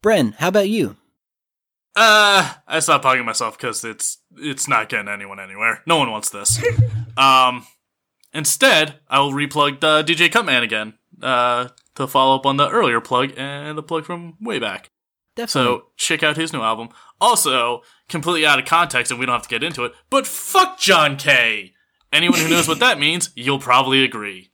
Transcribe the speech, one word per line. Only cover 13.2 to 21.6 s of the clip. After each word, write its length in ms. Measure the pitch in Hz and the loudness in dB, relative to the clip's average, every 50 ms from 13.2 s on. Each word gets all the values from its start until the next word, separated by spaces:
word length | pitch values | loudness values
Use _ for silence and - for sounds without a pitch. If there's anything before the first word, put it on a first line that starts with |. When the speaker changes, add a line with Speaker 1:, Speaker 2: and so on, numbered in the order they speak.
| 135 135 - | -2 -2 -6
Speaker 2:
and 400 | - 135 139 143 143 143 151 151 | -10 -12 -10 -10 -12 -12 -10 -12
the 60 | 151 151 | -12 -10
plug 220 | 151 165 160 156 | -8 -8 -8 -8
from 320 | - 175 170 170 170 160 _ | -8 -12 -12 -12 -18 -18 _
way 200 | 214 233 - 85 | -10 -8 -6 -6
back. 300 | - 208 - - - _ _ _ _ _ _ _ _ _ _ | -6 -6 -8 -10 -16 _ _ _ _ _ _ _ _ _ _
Speaker 1:
Definitely. 440 | - 233 220 - 139 127 123 123 - | -12 -8 -4 -2 0 0 0 0 -2
Speaker 2:
So, 40 | _ _ _ | _ _ _
check 260 | - - - 165 151 160 | -8 -4 -4 -2 0 0
out 140 | 151 147 | 0 0
his 160 | 156 160 156 156 | -2 -6 -6 -6
new 80 | 139 | -4
album. 260 | 110 110 113 110 117 117 _ - - - _ _ | -2 -2 -2 -4 -6 -16 _ -20 -20 -20 _ _
Also, 600 | 190 233 233 147 - 151 131 127 120 120 123 120 _ _ _ _ _ | 2 2 2 2 0 0 0 0 0 -2 -4 -6 _ _ _ _ _
completely 380 | _ - 165 147 170 180 160 156 | _ -8 -6 -4 -2 -2 2 2
out 140 | 151 147 131 | 2 2 2
of 60 | 131 | 2
context, 460 | - 165 170 175 151 135 127 117 - | 0 0 0 0 0 -2 -4 -2 -2
and 80 | 127 120 | -6 -6
we 60 | 127 | -4
don't 80 | 127 123 | -4 -4
have 100 | 120 - | -4 -4
to 60 | - | -6
get 120 | 120 113 143 | -8 -6 -6
into 200 | 170 156 131 123 | -8 -6 -6 -8
it, 80 | 120 - _ _ _ | -8 -8 _ _ _
but 160 | - 269 269 | -2 -2 -2
fuck 540 | - - - - - - 381 370 370 370 - | -2 -10 -12 -12 0 2 2 2 2 -2 -4
John 380 | - 196 185 165 151 147 139 | 2 2 4 4 4 2 0
K! 560 | 139 - 151 135 127 120 113 110 104 | -2 0 2 4 4 4 2 -2 -4